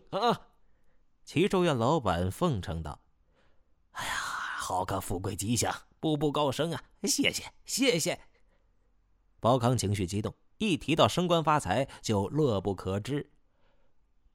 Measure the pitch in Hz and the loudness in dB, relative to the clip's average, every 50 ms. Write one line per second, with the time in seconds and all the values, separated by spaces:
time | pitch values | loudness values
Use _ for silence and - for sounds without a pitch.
0 | - - - 190 226 240 202 - - - _ _ - _ - _ _ - _ - | -4 -6 -4 0 2 2 0 0 -4 -20 _ _ -20 _ -20 _ _ -20 _ -20
1 | _ _ _ _ - - - 143 185 202 - 185 180 170 143 117 113 127 160 165 | _ _ _ _ -12 -2 2 2 2 4 4 4 4 4 4 4 4 4 2 2
2 | 117 98 85 85 90 92 - - 175 180 135 98 85 - 82 82 82 80 143 - | 2 0 0 2 0 -2 0 0 0 0 0 0 -4 -4 -6 -6 -6 -8 -12 -14
3 | _ _ _ _ _ _ _ _ _ _ _ _ _ _ _ _ _ _ - - | _ _ _ _ _ _ _ _ _ _ _ _ _ _ _ _ _ _ -10 -8
4 | - - - - - - - - - - - - - - 95 90 95 - 98 95 | -6 -6 -4 -4 -6 -6 -6 -6 -6 -6 -6 -6 -6 -4 -4 -4 -2 -2 -4 -4
5 | - - 104 90 98 101 101 92 101 107 123 107 104 90 87 - - _ _ - | -4 -4 -6 -4 -4 -6 -6 -4 -2 0 0 0 0 0 -2 -6 -10 _ _ -4
6 | - 160 151 147 156 147 139 151 151 135 127 - 151 170 190 - - - _ - | -2 0 0 2 0 0 2 2 0 0 0 0 -2 -2 -2 -6 -8 -14 _ -6
7 | - 202 - - 262 - - - - - - - - - - - 262 262 - 170 | -4 -2 0 2 2 0 0 -2 -8 -12 -18 -18 -12 -6 -2 0 2 2 2 2
8 | - 170 143 - - - _ _ _ _ _ _ _ _ _ _ _ _ _ _ | 0 -2 -4 -6 -8 -20 _ _ _ _ _ _ _ _ _ _ _ _ _ _
9 | _ _ _ _ _ _ _ - - 110 127 131 113 120 127 110 - 98 104 98 | _ _ _ _ _ _ _ -2 2 2 2 4 4 2 2 2 0 0 0 -2
10 | 95 82 98 101 110 107 - _ _ _ _ - 208 220 165 117 - - 156 160 | -2 -2 -2 -4 -4 -6 -8 _ _ _ _ -4 0 0 0 0 0 0 4 4
11 | 135 107 - - 180 170 175 165 151 160 151 151 - 87 92 120 135 - - - | 4 4 4 2 2 2 2 2 2 2 2 2 2 0 0 0 -2 -4 -8 -10
12 | - - 110 98 101 - 131 147 156 131 107 95 92 101 98 92 - 98 95 104 | -2 0 0 0 0 0 0 2 2 2 2 0 0 -2 -4 -4 -4 -4 -4 -4
13 | 107 - 143 147 - _ _ _ _ _ _ _ _ _ _ _ _ _ _ _ | -4 -4 -6 -6 -6 _ _ _ _ _ _ _ _ _ _ _ _ _ _ _
14 | _ _ _ _ _ _ | _ _ _ _ _ _